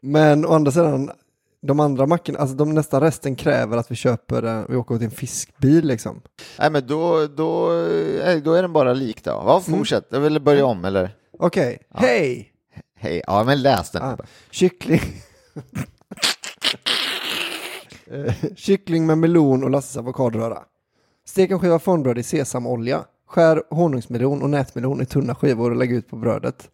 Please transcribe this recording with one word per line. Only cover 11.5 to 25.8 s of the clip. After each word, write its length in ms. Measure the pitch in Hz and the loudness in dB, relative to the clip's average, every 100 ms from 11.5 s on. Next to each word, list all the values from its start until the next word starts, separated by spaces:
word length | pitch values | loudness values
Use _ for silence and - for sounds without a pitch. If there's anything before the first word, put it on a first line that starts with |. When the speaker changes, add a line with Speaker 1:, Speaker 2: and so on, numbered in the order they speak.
| 190 135 - _ | 0 -2 -4 _
Speaker 2:
Ja. 60 | - | -2
Speaker 1:
Hej! 520 | 247 240 147 127 - _ _ - - _ | 0 2 0 -4 -12 _ _ -20 -20 _
Speaker 2:
Hej. 240 | - 82 - | -6 -6 0
Ja, 160 | 101 | 0
men 180 | 113 139 | 2 2
läs 300 | 123 107 85 | 4 2 0
den. 120 | - | -6
Speaker 1:
Ah, 140 | 131 123 - - _ | -6 -10 -14 -20 _
kyckling. 500 | - 180 - - - | 0 0 0 0 0
<laughs> 100 | - - - _ _ - - - - _ _ - - - - - - - - - - - - 165 - - - - - - _ | 0 -10 -20 _ _ -20 -14 -12 -12 _ _ -6 -6 -6 -12 -8 -6 -6 -6 -6 -6 -8 -8 -8 -10 -10 -14 -16 -20 -20 _
Eh, 260 | 139 143 - - - | -8 -6 -4 -6 -8
kyckling 500 | - 196 - 165 160 | 0 0 2 0 2
med 120 | 156 | 4
melon 460 | 165 170 147 131 | 4 4 4 4
och 60 | 131 | 2
Lasses 280 | 139 - 131 | -2 -2 -10
avokadoröra. 680 | 117 131 127 113 113 110 - _ _ _ _ _ - | -10 -2 -2 0 -4 -6 -14 _ _ _ _ _ -10
Stek 260 | - 190 | 2 2
en 80 | 190 | 4
skiva 200 | 175 165 | 2 2
fornbröd 380 | - 175 131 120 | 2 2 2 -2
i 60 | |
sesamolja. 800 | 117 160 131 127 120 123 117 147 - _ _ | -2 -2 -2 -4 -4 -4 -2 -4 -6 _ _
Skär 360 | - 165 160 - | 4 4 4 0
honungsmelon 720 | 151 170 131 - 120 127 143 | 0 0 0 -4 -2 0 0
och 80 | 139 | 0
nätmelon 520 | 143 131 - 127 139 | 0 -2 -4 -4 -2
i 40 | 127 | -2
tunna 300 | 143 127 123 | -2 -2 0
skivor 340 | 147 117 120 | 0 2 0
och 60 | |
lägg 140 | 120 | 0